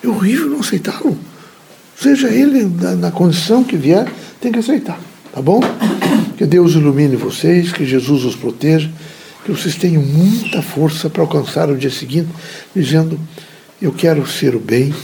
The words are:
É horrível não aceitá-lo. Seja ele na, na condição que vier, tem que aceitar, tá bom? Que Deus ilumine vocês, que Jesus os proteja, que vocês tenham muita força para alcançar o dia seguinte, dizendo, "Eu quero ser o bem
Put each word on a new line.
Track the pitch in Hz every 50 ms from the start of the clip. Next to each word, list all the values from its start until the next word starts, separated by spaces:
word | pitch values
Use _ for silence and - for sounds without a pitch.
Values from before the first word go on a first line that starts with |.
| -
É |
horrível | 247 208 202 190 196 247 302 320 285
não | 285 294
aceitá-lo. | - - 220 170 - - - - - 294 165 - - - - - - - - - - - - - - - -
Seja | - - 277 277 262 269 240
ele | 214 247 277 285 269 262 214
na, | 190 175 170 180 180 185
na | 175 175 175
condição | - - 180 175 156 175 - - 220 254 254
que | 254 -
vier, | 165 135 143 170 196 247 262 - - - - - -
tem | - 247
que | 226 233
aceitar, | 220 240 311 247 - - 170 - - - - - - -
tá | - 135
bom? | 135 147 190 - - - - - 226 214 - - - 175 - - - - -
Que | - 196
Deus | 147 160 180 175 170 160
ilumine | 160 147 143 135 139 151 143 131
vocês, | 113 - - - - - 165 175 180 170 175
que | 175 - 151
Jesus | 131 131 131 123 135 147 135 127
os | 123 104
proteja, | - - 120 113 - 143 151 160 160 156 160 - - - - - - - - - - -
que | 202
vocês | 170 - - 180 156
tenham | - - 180 160 156
muita | 139 135 143 156 180 202 226 233 220 - - -
força | - - - 139 156 156 156 - - 156
para | - 190
alcançar | 165 151 156 147 135 - - 151 165 147
o | 143
dia | 127 139 135
seguinte, | 127 - 123 123 135 165 165 165 165 - - - - - - - -
dizendo, | 196 156 123 151 160 160 160 160 156 - - - - - - - - - - - _
"Eu | - 151 -
quero | - - 165 160 147 131
ser | - - - 151 135 120
o | 113
bem | - 107 113 123 135 143 151 -